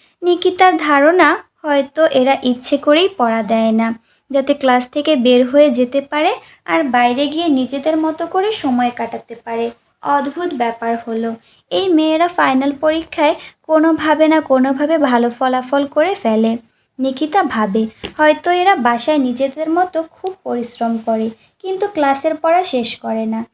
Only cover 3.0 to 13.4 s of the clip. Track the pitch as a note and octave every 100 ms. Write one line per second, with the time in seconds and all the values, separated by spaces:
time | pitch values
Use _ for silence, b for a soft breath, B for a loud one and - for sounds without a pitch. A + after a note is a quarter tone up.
3 | G4 - A#3 A3+ G3+ A3+ A3+ A3 A3+ A3+
4 | _ _ - C#4 C4+ C#4 C4 B3 B3+ D4
5 | D4+ C#4+ A#3+ B3 B3+ C#4+ D4 A#3+ B3 C#4
6 | C#4 D4+ E4+ B4+ B B - E4 C#4 A#3+
7 | A#3+ B3 C#4+ D#4 E4+ C4 B3 C4+ D#4 D#4+
8 | D#4+ D#4+ E4 F#4 G#4 G#4+ C#4 B3 B3 A#3+
9 | A3+ - - A3+ A#3 A#3 A#3 - _ _
10 | - C#4+ C4+ E4 F4 B3+ A#3 A3+ A#3 A#3
11 | A#3 A3+ A3+ A3+ b b - F4+ F#4+ D#4
12 | D#4 D#4+ F4 E4 C#4+ C4 C#4 C#4 D#4 D#4+
13 | D#4+ - D4+ E4+